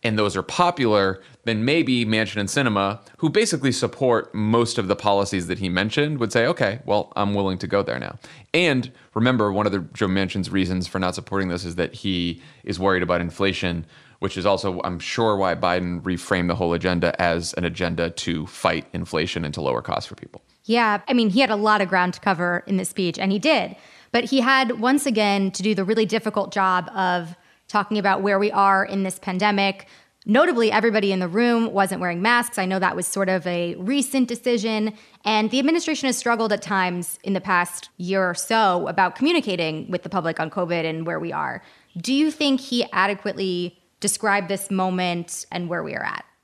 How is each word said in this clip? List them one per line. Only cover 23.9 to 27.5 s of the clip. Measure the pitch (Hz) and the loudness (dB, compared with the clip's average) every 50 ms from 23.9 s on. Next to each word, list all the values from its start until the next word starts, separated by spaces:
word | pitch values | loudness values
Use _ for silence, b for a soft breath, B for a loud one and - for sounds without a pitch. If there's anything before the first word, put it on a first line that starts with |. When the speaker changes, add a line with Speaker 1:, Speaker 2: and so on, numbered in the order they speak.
| B B B B B | B B B B B
Speaker 2:
But | 233 247 | -2 0
he | 240 269 269 | 2 0 2
had, | 233 254 269 262 262 226 254 233 | 4 4 4 4 2 2 -2 0
once | 214 247 269 294 285 | 2 2 2 2 2
again, | 285 233 220 214 202 202 202 196 190 | 2 2 2 2 2 2 2 2 0
to | 185 - 180 | -2 0 0
do | 214 214 | 0 2
the | 185 196 | 2 0
really | 180 220 220 220 | 0 2 2 2
difficult | 180 - 226 220 226 208 214 196 190 - | 2 0 -2 -2 0 -2 -2 -4 -2 0
job | 208 190 190 185 180 175 - - | 0 2 2 2 2 0 -2 -4
of | 196 190 185 180 180 170 160 175 b b b | -2 0 0 0 0 -2 -6 -12 b b b